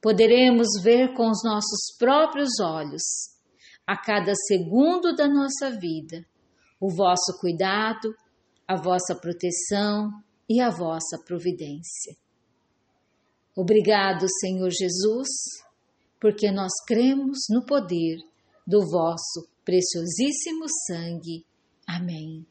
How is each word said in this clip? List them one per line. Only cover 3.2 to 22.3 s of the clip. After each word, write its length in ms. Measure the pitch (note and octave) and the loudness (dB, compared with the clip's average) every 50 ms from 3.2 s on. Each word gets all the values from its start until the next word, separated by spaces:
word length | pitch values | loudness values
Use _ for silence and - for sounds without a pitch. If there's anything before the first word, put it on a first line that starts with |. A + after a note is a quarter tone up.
| - - _ _ _ _ _ _ _ - - _ _ | -8 -12 _ _ _ _ _ _ _ -20 -20 _ _
a 100 | - G3 | -6 -6
cada 380 | G3+ - - G#3+ G#3 F3+ F3+ G3+ G3 - | -4 -2 0 0 0 2 0 -2 -2 0
segundo 680 | - G#3 F#3 F3 D#3+ F3+ A#3+ C#4 D#4+ F4+ F4+ F4 F4 D4+ | 0 0 0 0 2 4 4 4 4 4 2 2 0 2
da 140 | - D4 C#4+ | 2 2 2
nossa 420 | C#4+ C#4+ C#4 C#4 C4+ - C#4+ C4+ | 4 2 2 0 -4 -4 -6 -6
vida, 540 | B3 G#3+ F3+ E3+ D#3+ D#3+ D3 D3+ E3 E3 E3+ _ _ _ _ _ _ _ _ _ _ _ | -6 -6 -6 -4 -6 -6 -6 -10 -14 -14 -14 _ _ _ _ _ _ _ _ _ _ _
o 100 | F#3 G3 | -4 -4
vosso 480 | F3+ E3 G3 F3+ F3+ F3+ - G3 F3+ - | 0 2 4 4 4 2 0 -4 -4 -4
cuidado, 760 | - F3 E3+ D#3 F#3+ F#3+ G3 G#3 A3 A3 A#3 - - A3 A3 _ _ _ _ _ _ _ _ _ _ | -2 -4 0 0 0 0 2 0 0 -2 -2 -4 -6 -8 -8 _ _ _ _ _ _ _ _ _ _
a 100 | _ F#3+ | _ -4
vossa 380 | F3+ D3+ F3+ F3+ F3+ F3+ - F3+ | -2 0 0 0 0 0 -2 -6
proteção 960 | E3+ - E3+ F3 E3+ - F3+ F3 E3+ - - G3+ G3+ G#3 G#3 G#3 G#3 G#3 G#3+ G#3 - - _ _ _ _ _ | -6 -4 -8 -6 -4 -2 -4 -2 -4 -4 -2 -2 0 0 0 0 -2 -2 -4 -6 -10 -16 _ _ _ _ _
e 120 | A3 A#3+ | 0 2
a 100 | B3+ A#3+ | 2 2
vossa 480 | F#3+ E3 F3 E3 D#3+ E3 D#3+ - - D#3 | 0 -2 -4 -4 -4 -4 -6 -8 -10 -12
providência. 1000 | - _ F3+ E3+ D#3+ F3+ F3 - D#3+ C#3+ C#3+ D3 E3+ - - - - - D#3+ _ _ _ _ _ _ _ _ _ _ _ _ _ _ _ _ _ _ _ _ _ _ _ _ _ _ _ _ | -10 _ -8 -4 -2 -4 -4 -4 -8 -10 -12 -12 -12 -14 -12 -12 -12 -14 -14 _ _ _ _ _ _ _ _ _ _ _ _ _ _ _ _ _ _ _ _ _ _ _ _ _ _ _ _
Obrigado, 720 | - F#3 F3 A3 G#3+ G#3 G#3 G#3+ G#3 G3 G3 F#3+ E3+ F3+ F#3+ F#3 - | -6 0 4 4 4 6 4 4 4 4 2 0 0 0 -2 -2 -2
Senhor 300 | - F#3+ F#3 F#3 F#3 F#3 | -4 -4 -4 -2 -2 -2
Jesus, 580 | F3 F3+ F#3+ F3+ E3+ F3+ F#3+ G#3+ A3 A#3+ C4+ C4+ - - - - - - _ _ _ _ _ _ _ _ _ _ _ _ | -2 -2 -2 -2 -2 0 0 0 0 0 -4 -6 -8 -8 -8 -10 -12 -14 _ _ _ _ _ _ _ _ _ _ _ _
porque 320 | - G#3+ G#3 G#3 G#3+ G#3 | 0 0 2 2 0 0
nós 220 | G3 G3 G3 F#3 F3+ - - | 0 0 -4 -4 -6 -8 -4
cremos 540 | - A#3+ A3 B3 C4 C4+ C4+ C#4 C4+ C#4 C4+ - - | -2 0 4 4 4 4 2 0 -4 -4 -6 -2 0
no 160 | G#3 A#3+ B3 | 0 0 0
poder 500 | - C#4+ C#4+ C4+ F3+ F3+ E3+ E3 E3 D#3+ E3 - _ _ _ _ _ _ _ _ | 0 -2 -2 0 0 -2 -2 -2 -2 -4 -6 -10 _ _ _ _ _ _ _ _
do 140 | - F3 G#3 | 2 2 2
vosso 680 | G3 D#3+ D#3 F3 E3 E3 E3 E3 - - - F3 E3+ _ _ _ _ | 2 4 0 0 2 0 -2 -4 -8 -10 -10 -12 -14 _ _ _ _
preciosíssimo 1000 | - F3+ F#3 F3+ F3+ - F3 E3 F3 E3+ D#3+ B3 C#4+ C#4+ - - E4+ D#4+ D#4+ D#4+ D4+ - - - | 2 2 2 2 2 -4 -4 -6 -6 -2 -2 -2 -2 -2 -4 -6 -6 -8 -8 -6 -6 -8 -8 -6
sangue. 580 | - F3+ E3+ E3+ E3+ E3+ E3+ D#3+ E3+ E3 E3 E3 _ _ _ _ _ _ _ _ | -8 -8 -8 -8 -8 -10 -10 -10 -10 -12 -12 -14 _ _ _ _ _ _ _ _
Amém. 600 | - E3+ F3 F3+ F3 E3+ D#3 D#3 D#3+ | -10 -8 -6 -6 -6 -6 -8 -10 -12